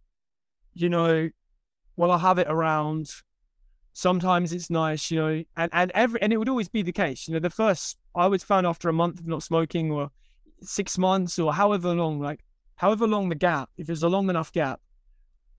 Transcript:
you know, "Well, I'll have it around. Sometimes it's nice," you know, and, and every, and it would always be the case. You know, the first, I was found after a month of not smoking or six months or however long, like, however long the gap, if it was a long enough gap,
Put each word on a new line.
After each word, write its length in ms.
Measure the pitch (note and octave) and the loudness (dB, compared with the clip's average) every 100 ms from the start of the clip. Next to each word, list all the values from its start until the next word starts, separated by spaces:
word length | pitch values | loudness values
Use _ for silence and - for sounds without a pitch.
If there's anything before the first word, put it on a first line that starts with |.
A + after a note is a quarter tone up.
| _ _ _ _ _ _ _ F3 | _ _ _ _ _ _ _ -4
you 120 | F3 | 0
know, 440 | E3+ E3 D#3+ D#3+ - _ _ _ _ _ - | 2 2 2 0 -6 _ _ _ _ _ 0
"Well, 160 | E3+ | 2
I'll 80 | F3+ | 4
have 180 | F#3 F3+ | 4 4
it 100 | F3+ | 2
around. 640 | D#3+ D#3+ D#3 D3+ D#3 D3+ - - _ _ _ _ _ _ | 0 0 0 0 -4 -6 -12 -20 _ _ _ _ _ _
Sometimes 600 | - F3+ F#3 F#3 F3+ E3+ | -4 0 2 2 2 0
it's 160 | F3 E3+ | -4 -4
nice," 400 | E3 D#3+ D#3 - | -2 0 -2 -4
you 80 | D#3+ | -2
know, 240 | D#3 D#3 E3+ - | 0 -2 -6 -6
and, 140 | E3 | -2
and 180 | E3+ F3+ G3 | 0 0 2
every, 260 | A#3+ A3+ | 0 0
and 100 | G#3+ | 0
it 60 | A3+ | 0
would 120 | A3 | 0
always 200 | B3+ F#3+ | -2 -2
be 140 | A3 | -4
the 80 | F3 | -2
case. 360 | F3 E3+ B2+ - | -2 -2 -4 -6
You 60 | |
know, 60 | D#3+ | -2
the 100 | F3 | -2
first, 480 | - A3 F3+ - - _ | 0 0 0 -4 -14 _
I 140 | F3 F#3 | 0 2
was 160 | F#3+ | 2
found 240 | - G3 F3+ | 2 2 2
after 200 | E3 F3 | 0 -2
a 60 | |
month 260 | D#3+ E3+ E3 | 0 0 -4
of 60 | E3 | -6
not 160 | E3 | -6
smoking 480 | - E3 D#3+ E3+ D#3+ | -2 0 0 -2 -2
or 220 | D3 C#3+ - _ _ _ _ | -2 -6 -10 _ _ _ _
six 360 | G3 - G3 - | -8 -6 -4 0
months 400 | F#3 F#3+ F3 - | 2 2 0 0
or 160 | D#3+ | 0
however 400 | D3+ G#3 G3+ F3 | 2 2 2 0
long, 260 | E3+ E3 D3+ | 0 0 -2
like, 240 | C#3+ D3 _ _ _ - | -4 -8 _ _ _ -2
however 320 | F#3 G#3+ A3+ | 2 2 2
long 220 | G#3+ F#3 | 2 0
the 60 | D#3 | 0
gap, 340 | F3 D3+ B2+ - | 0 0 -4 -10
if 120 | D3+ | -8
it 20 | |
was 120 | E3 | -2
a 60 | E3+ | 0
long 200 | F#3+ F#3+ | 2 0
enough 220 | E3+ D#3 | -2 -2
gap, 280 | F3 C#3 G#2+ _ _ _ _ _ _ _ | -2 -2 -4 _ _ _ _ _ _ _